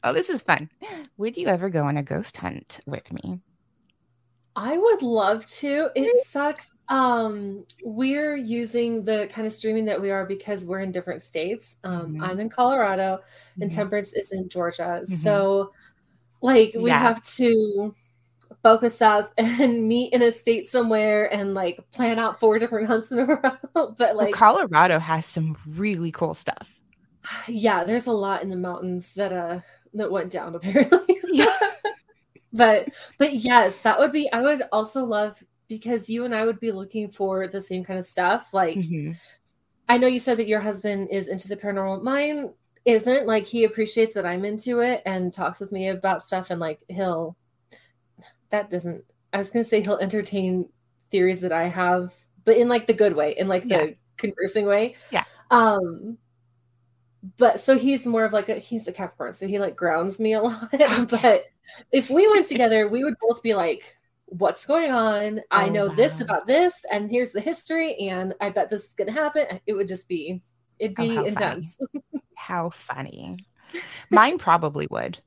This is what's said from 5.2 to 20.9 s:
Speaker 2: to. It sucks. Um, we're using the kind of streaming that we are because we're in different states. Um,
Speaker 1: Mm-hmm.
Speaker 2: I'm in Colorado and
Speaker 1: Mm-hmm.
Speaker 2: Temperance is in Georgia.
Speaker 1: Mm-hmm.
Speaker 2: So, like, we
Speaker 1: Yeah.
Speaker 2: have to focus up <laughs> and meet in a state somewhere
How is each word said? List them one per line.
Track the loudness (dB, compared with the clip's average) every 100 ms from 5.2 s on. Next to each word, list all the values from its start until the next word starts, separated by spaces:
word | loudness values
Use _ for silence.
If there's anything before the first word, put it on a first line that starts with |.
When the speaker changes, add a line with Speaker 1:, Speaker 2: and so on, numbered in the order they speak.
| 2 0 -4
Speaker 2:
to. | -8 -4 -2 -2 0
It | 2 2 2
sucks. | -2 -2 -4 -12 _ -4
Um, | 0 2 2 -2 -4 -8 -12 -16 _
we're | -12 -4 -2 0 -2 -4
using | -6 -4 -2 -2 -2 -2
the | -2 -2 -2
kind | -6 -8
of |
streaming | -4 -4 -2 -2
that | -2
we | -2
are | -4 -4
because | -8 -6 -8 -6
we're | -6
in | -6
different | -6 -8 -10
states. | -8 -6 -6 -6 -10 -10
Um, | -8 -8 -6
Speaker 1:
Mm-hmm. | -8
Speaker 2:
I'm | -6 -6
in | -8
Colorado | 0 2 2 0 0 -2 -4 -8 -20 _ -8
and | -6
Speaker 1:
Mm-hmm. | -4
Speaker 2:
Temperance | -2 -2 -4
is | -6 -6
in | -8 -8
Georgia. | -4 -4 -4 -6 -6
Speaker 1:
Mm-hmm. | -4 0
Speaker 2:
So, | 2 2 2 2 -2 _ _ _ _ _ _ _
like, | 4 6 6
we | 4 2
Speaker 1:
Yeah. | 4
Speaker 2:
have | 4 2 -4 0
to | 4 4 2 -2 -4 -8 _ _ _ _ _ 2
focus | 6 6 4 4
up | 4 4 0
<laughs> | 0
and | 0 4 2 4 2
meet | 0 2
in | 4
a | 4
state | 2 0 0 0
somewhere | 0 2